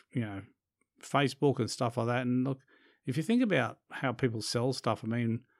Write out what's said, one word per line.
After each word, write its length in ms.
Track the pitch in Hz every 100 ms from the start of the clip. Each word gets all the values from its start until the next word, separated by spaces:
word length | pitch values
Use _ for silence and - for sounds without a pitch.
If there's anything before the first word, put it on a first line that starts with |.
| _
you 100 | 127
know, 200 | 110 98 98 _ _ _ _ _
Facebook 560 | - 139 139 - 147 127
and 100 | 107
stuff 280 | - 120 120
like 100 | 117
that. 160 | 123
And 200 | 123 127
look, 180 | 131 135 _ _ _ _ -
if 100 | 131
you 60 |
think 220 | 156 240
about 340 | 240 156 113 - _
how 200 | - 135
people 300 | 117 127 110
sell 320 | - 120 127
stuff, 280 | 120 120 107
I 40 | 110
mean, 340 | 120 117 113 -